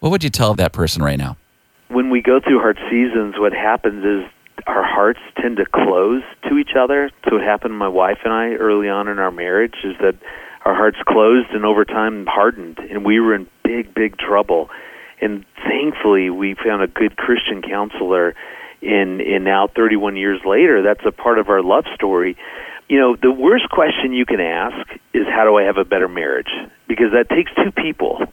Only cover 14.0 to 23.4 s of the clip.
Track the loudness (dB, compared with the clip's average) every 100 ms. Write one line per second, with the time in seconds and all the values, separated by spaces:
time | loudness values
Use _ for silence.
14 | -4 -4 0 0 2 0 -2 -12 -20 -20
15 | -20 -8 -6 -6 -12 -10 -6 -2 -4 -2
16 | 2 2 2 -2 -6 -4 -2 -2 -2 -2
17 | -2 -2 -2 -2 -2 -8 -6 -6 -6 -6
18 | -2 0 0 -2 -18 -18 -20 -12 -2 0
19 | 0 -4 -2 -2 2 2 0 2 2 2
20 | 0 -2 -2 -2 0 2 4 4 2 0
21 | -2 -2 0 0 2 0 2 0 0 -4
22 | -2 0 -2 -6 -16 -16 -16 -18 0 2
23 | 4 4 2 4